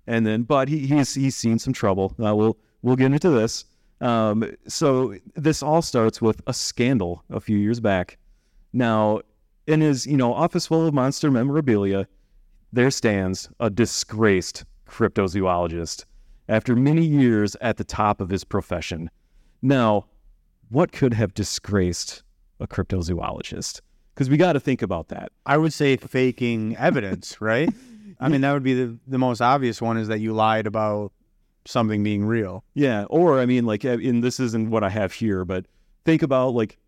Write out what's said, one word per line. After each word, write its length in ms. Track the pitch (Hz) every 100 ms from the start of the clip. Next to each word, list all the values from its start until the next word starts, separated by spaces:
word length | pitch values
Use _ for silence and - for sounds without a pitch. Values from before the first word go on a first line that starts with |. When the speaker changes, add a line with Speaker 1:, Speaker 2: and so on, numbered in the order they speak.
| -
Speaker 1:
And 180 | 117 110
then, 180 | 110
but 260 | 120 143 135
he, 180 | 156 135
he's, 280 | 147 131 135
he's 200 | 135 -
seen 240 | 117 113
some 140 | -
trouble. 420 | 123 104 95 95 -
Uh, 160 | 110
we'll, 240 | 107 110 110 _ _
we'll 140 | 120 127
get 160 | 131
into 180 | 147 185
this. 360 | 127 113 - - _ _ -
Um, 540 | 123 117 110 107 113 - -
so 480 | - 151 131 127 98 - -
this 280 | 151 147
all 180 | 143 160
starts 400 | 156 123 113 -
with 180 | 113 107 -
a 80 |
scandal 680 | 127 - - 123 131 87 87 -
a 80 | 113
few 180 | - 104
years 220 | 104 120
back. 400 | 110 95 87 - _ _ _ _ _
Now, 500 | 123 120 110 107 107 - _ _ _ -
in 160 | 156
his, 240 | 156 131 123
you 100 | 143
know, 140 | 120 110
office 320 | 170 180 -
full 180 | 160 165
of 80 |
monster 380 | 143 131 - 151
memorabilia, 760 | 127 135 147 135 107 98 98 95 _ _ _ _ _ _
there 200 | 123 127
stands 580 | - 117 101 95 95 - -
a 120 | 113
disgraced 920 | 101 110 - - 107 113 95 - - - - -
cryptozoologist 1160 | - 110 - 95 98 92 87 87 85 82 - - - - - -
after 280 | 110 - 123
many 280 | 139 160 165
years 500 | 147 123 110 104 -
at 160 | 117 104
the 60 |
top 380 | 104 - 107 104
of 80 | 92
his 140 | 95
profession. 640 | - 101 - 87 - 85 85 _ _ _ _ -
Now, 440 | 131 135 113 104 - _ _ _ _ _ -
what 220 | 120 175
could 220 | - 131
have 200 | 110 104
disgraced 880 | 101 101 - - 98 90 85 - - _ _ _ -
a 80 | -
cryptozoologist? 1120 | - 90 95 82 85 - - - - - - _ _ _ -
'Cause 140 | 131
we 80 | 147
gotta 220 | 180 139
think 220 | - 123
about 280 | 101 87 80
that. 220 | - - _ -
Speaker 2:
I 120 | 147
would 160 | 160
say 240 | - 143 131
faking 800 | - 131 127 120 120 113 110 113
evidence, 640 | 151 135 98 90 - -
Speaker 1:
<laughs> 0 |
Speaker 2:
right? 280 | 107 117 160 - - 220 208 180
I 100 | 131
mean, 120 | 139
that 120 | 139
would 100 | 143
be 100 | 131
the, 240 | 127 123 117 -
the 120 | 131
most 220 | 127 117
obvious 400 | 120 143 127 107
one 160 | 113 113
is 100 | 110
that 120 | 110
you 140 | 110
lied 320 | 110 110 110 107
about 460 | 107 107 104 104 _ _ _ _ _ -
something 360 | 131 113 107
being 240 | 104 101 104
real. 380 | 117 98 92 -
Speaker 1:
Yeah, 300 | - 139 107 101
or, 280 | 156 175 135
I 60 | 123
mean, 200 | 127 117
like, 200 | 107 135
uh, 120 | 117
and 220 | 131 120
this 160 | 123 -
isn't 320 | 123 113 110
what 120 | 113
I 60 | 101
have 220 | 107 95
here, 320 | - 113 95 90
but 200 | 92 92 _ _ _
think 200 | - 160
about, 320 | 156 131 127 120
like, 220 | 110 -